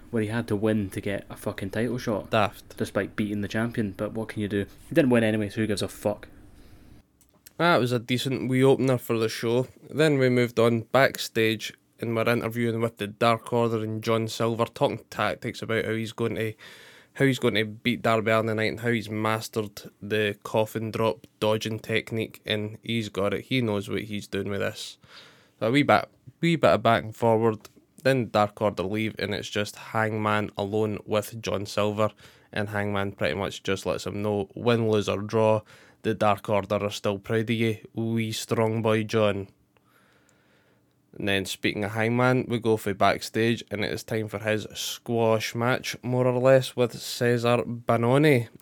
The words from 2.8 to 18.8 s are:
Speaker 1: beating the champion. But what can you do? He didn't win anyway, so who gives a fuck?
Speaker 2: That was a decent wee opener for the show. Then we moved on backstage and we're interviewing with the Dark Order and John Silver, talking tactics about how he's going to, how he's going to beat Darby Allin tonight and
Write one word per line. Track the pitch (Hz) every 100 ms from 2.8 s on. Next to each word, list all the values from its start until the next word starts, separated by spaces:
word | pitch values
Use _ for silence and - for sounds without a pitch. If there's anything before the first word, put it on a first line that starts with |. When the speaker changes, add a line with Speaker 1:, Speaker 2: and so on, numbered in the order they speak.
| 113 104 92 -
Speaker 1:
beating | 107 104
the | 101
champion. | 110 117 117 104 95
But | 104
what | 107 110
can | -
you | 101
do? | 104 98 - -
He |
didn't | 139 135
win | 120
anyway, | 110 107 104
so | 113
who | 107
gives | 98
a | 98
fuck? | - 107 104 - - - - - - - - _ _ _ _ - -
Speaker 2:
That | 170 151
was | 120
a | 123
decent | 110 123 135 117 113
wee | 127
opener | 131 131 131 123
for | - 117
the | 110
show. | - 117 120 123 - -
Then | 127 156 139
we | 131
moved | 123 120 117
on | 117 117 110
backstage | 127 135 - - 113 110 110 - - _ -
and | 117
we're | 113 113
interviewing | 120 113 117 117 113
with | 113 -
the | 104
Dark | 104 117 113 -
Order | 120 117 113
and | 107 110
John | 113 113 113
Silver, | - 113 113 117
talking | - 139 113 -
tactics | - 104 78 120 -
about | 107 113
how | 110
he's | 113 110
going | - 117 107
to, | 110 - - - - - _
how | -
he's | 139 127
going | 120
to | 101
beat | 107 107 123 113
Darby | 117 113 110
Allin | 110 113
tonight | 107 110
and | 85